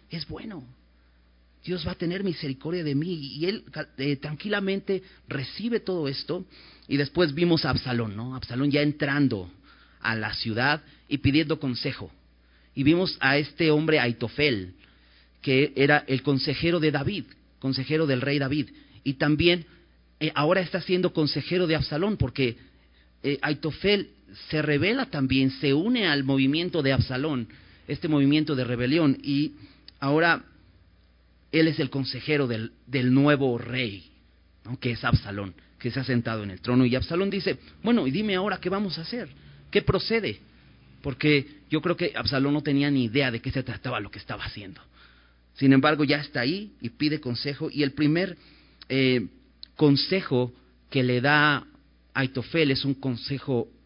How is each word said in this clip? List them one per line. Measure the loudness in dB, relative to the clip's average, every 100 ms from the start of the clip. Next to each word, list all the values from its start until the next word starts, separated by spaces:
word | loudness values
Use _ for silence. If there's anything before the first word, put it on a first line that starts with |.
| _
es | -12 -10
bueno. | -12 -12 -14 -16 -20 _ _ _ _ _ _ _ _
Dios | -6 -6 -6
va |
a | -4
tener | -4 -2
misericordia | -2 -4 -6 -6 -6 -4
de | 0
mí". | 0 -2
Y | -6 -8 -4 -4
él, | -4 -10 -12 -12 -6
eh, | -4 -2
tranquilamente | -6 -8 -4 -2 0 -2 -2 -6 -6 -20 -10
recibe | -8 -8 -8 -4 -4
todo | -2 -4 -4
esto. | -6 -6 -8 -8 -20 -20 -20 -2
Y | -2
después | 0 2 0
vimos | 2 2 4 2
a |
Absalón, | -2 -2 -2 -2 -6
¿no? | -8 -10
Absalón | -8 -2 0
ya | 2
entrando | 0 0 -2 2 2 2 -6 -16 -20 -20 _ _
a | -4 -2
la | -4 -6
ciudad | -4 0 0 0 -4 -20 -6
y | 0
pidiendo | 4 4 2 -2
consejo. | -2 -4 -6 -8 -14 -18 _ _ _ _ _ 2
Y |
vimos | 4 4 2 0
a | 2 2
este | 0 0 2
hombre | 4 4 2
Aitofel, | 2 -2 -6 0 0 0 -6 -14 -20 _ _ _ _ _
que | 0 2 2 2
era | 4 4 2
el | -2
consejero | 0 0 0 -2 0 2
de | 2
David, | 0 -2 -6 -10 -18 _ _
consejero | -4 -4 -2 0 2
del | 0
rey | 0 -2
David. | 0 -2 -4 -10 -20 -8
Y | -6
también, | 0 2 4 4 4 -2 -20 _ _ _ -6
eh, | -4 0
ahora | 2 2
está | 0 -6
siendo | 0 0 2
consejero | 0 0 -2 -2 -2 0
de | 0
Absalón, | -2 -2 -2 -2
porque, | -4 0 -2 -2 -18 _ _ _ _ _
eh, | -4 -2
Aitofel | -2 -2 -4 -2 0 0 -2 -14 -20 -20 -6
se | -2
rebela | 0 2 2 0 -2
también, | -2 0 2 2
se | 2 2
une | 2 2 0 2
al | 0
movimiento | 2 2 2 0 -2 0
de | 2
Absalón, | 2 0 -2 -2 -4 -6 -14 -20 -20 -10
este | -6 0
movimiento | 2 4 4 2 -2
de |
rebelión, | -2 -2 0 4 2 2
y | 0 0 -2 -6 -20 -20 -20 -6
ahora | 0 2 4 2 -2 -20 _ _ _ _ _ _ _ _ -2
él | 2 2
es | 2
el | -2
consejero | -4 -6 -8 -2 0 0
del, | -2 -6 -12 -6
del | 0 4
nuevo | 6 6 4 2 -2
rey, | -4 -6 -6 -8 -18 _ _ _ _ _ -12
¿no? | -6
Que | -4
es | -2
Absalón, | 0 0 0 -10 -10 -14 _ _
que | -8
se | -6
ha |
sentado | -2 -2 -2 -6
en | -8
el | -10
trono. | 0 2 4
Y | 2
Absalón | -2 -2 -2
dice, | -2 -4 -6 -10 -6
"Bueno, | 0 2 2
y |
dime | 0 0 0
ahora | -2 -4
qué | -4
vamos | -2 -4 -6
a |
hacer, | -8 -10 -12 -16 -20 -20 -2
qué | 0
procede", | 2 0 0 -2 -2 -6 -14 -20 -20 -20 -20 -10
porque | -10 0 4 4 2 -14 -4
yo | -2
creo | 0 0
que | -2 -2
Absalón | -2 2 2
no | 2
tenía | 2 2 2
ni | 2
idea | 2 2 0
de | -2
qué | -4
se | -4
trataba | -6 -8 -6 -6
lo | -8
que | -14
estaba | -12 -10
haciendo. | -10 -12 -16 -18 -20 _ -20 _ _ _ _
Sin | 2 6
embargo, | 6 6 2
ya | 2 0
está | -2 -4
ahí | -2 -4 -8 -12
y | -14
pide | -4 -2 -2
consejo, | -6 -6 -6 -6 -8
y | -2
el | -2
primer, | 2 2 2 -2 -8 -20 -20 _ _ -4
eh, | 0 2 2 0 -12 _ _ -20 2
consejo | 4 4 2 -2 0 -2 -2 -8 _ _ _
que | -2
le | 2 2
da | 4 4 4 2 -4 -20 _ _ _
Aitofel | -4 -2 -4 -4 0 2
es | 2
un | -2 -2
consejo | -4 -6 -6 -8 -2 -2 -2 _